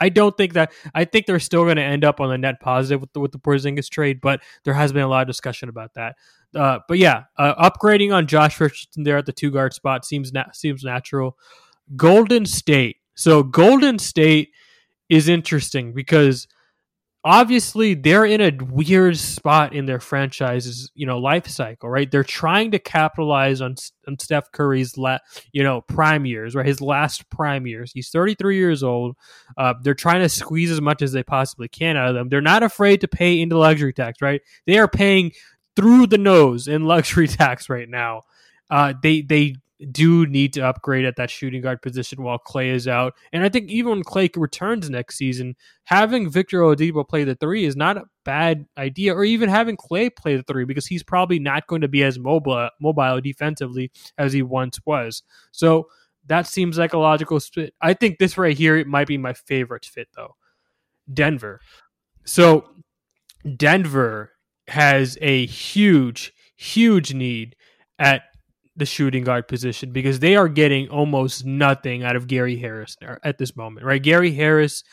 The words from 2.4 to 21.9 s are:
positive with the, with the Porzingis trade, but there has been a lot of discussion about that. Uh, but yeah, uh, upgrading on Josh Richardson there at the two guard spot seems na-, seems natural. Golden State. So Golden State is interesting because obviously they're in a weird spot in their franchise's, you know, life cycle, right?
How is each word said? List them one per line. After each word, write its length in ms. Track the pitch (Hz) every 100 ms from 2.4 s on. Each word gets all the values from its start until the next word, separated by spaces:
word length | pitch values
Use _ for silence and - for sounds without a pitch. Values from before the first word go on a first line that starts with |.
| 131 127
positive 400 | 127 127 131 139
with 120 | 135
the, 60 | 147
with 140 | 139
the 80 | 135
Porzingis 480 | 147 139 143 143 -
trade, 320 | - 143 131
but 200 | 135 135 - _
there 120 | 143
has 180 | 139 147
been 100 | 139
a 60 | 135
lot 140 | 131
of 40 | 127
discussion 420 | - 131 120 123
about 260 | 113 113
that. 200 | - 113 - _ _ _
Uh, 240 | 151 139 123 -
but 120 | 180
yeah, 260 | 175 113 - -
uh, 320 | 143 - 175
upgrading 440 | - 208 208 202
on 140 | 190 147
Josh 320 | 151 151 -
Richardson 420 | 151 - - 156
there 140 | 147 143
at 100 | 143
the 60 |
two 180 | - 147
guard 240 | 135 131
spot 300 | - 143 127
seems 280 | - 143 131
na-, 200 | 135 131
seems 320 | - 151 135
natural. 520 | 131 123 - 139 131 - _ _ _ _ _ 135
Golden 500 | 160 208 214 240 196
State. 520 | - - 143 117 - _ -
So 260 | 165 151
Golden 560 | 139 160 190 269 277 220
State 520 | - 165 156 156 147 _ _ _ _ _ _
is 200 | 156 151
interesting 640 | 170 - 151 - 135 117
because 520 | 127 131 160 139 127 - _ _ _ _ _ _ _
obviously 680 | 160 202 233 247 - 214 220
they're 300 | 160 147 196 214
in 140 | 214
a 120 | 190 135 127
weird 500 | 131 156 190 180 160
spot 580 | - - 147 156 147
in 120 | 147 135
their 120 | 123
franchise's, 880 | - 139 135 - 127 123 123 120 131
you 120 | - 135
know, 120 | 123
life 300 | 135 170 -
cycle, 400 | - 113 113
right? 220 | 120